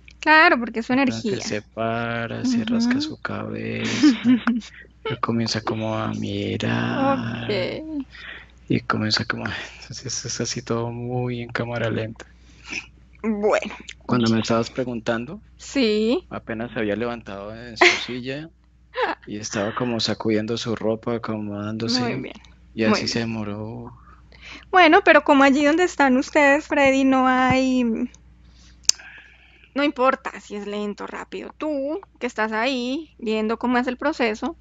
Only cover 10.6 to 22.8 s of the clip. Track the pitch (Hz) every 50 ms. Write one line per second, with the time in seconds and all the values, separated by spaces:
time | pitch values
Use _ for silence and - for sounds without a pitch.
10.6 | 120 - 117 117 117 120 117 120 120 120 123 123 123 123 123 120 120 117 117 -
11.6 | 120 117 120 120 113 113 113 113 110 110 113 - - - - - - - - -
12.6 | - - - - - - - - - _ - - - 226 214 202 208 208 156 -
13.6 | - 214 - - - - - - - - 123 123 117 113 113 113 107 - 117 113
14.6 | 117 - - - 127 127 120 113 - - 117 113 120 135 180 214 - - - -
15.6 | - - - 277 254 214 214 214 220 220 262 370 - - - 107 - - 113 110
16.6 | 117 120 110 131 110 104 101 104 117 120 120 117 117 113 98 98 101 104 110 113
17.6 | 120 123 113 - - 339 - - - - 120 127 120 131 135 294 311 330 _ _
18.6 | _ _ _ _ _ _ - 494 480 - - - - - 104 104 107 - - 110
19.6 | 101 110 110 - 127 123 117 113 107 - 107 - - 113 110 104 107 104 98 113
20.6 | - 120 107 - 98 107 113 110 - 123 120 113 113 - 113 107 104 104 101 101
21.6 | 104 107 110 110 117 117 120 123 123 117 - - - - - - - - - -
22.6 | - - - -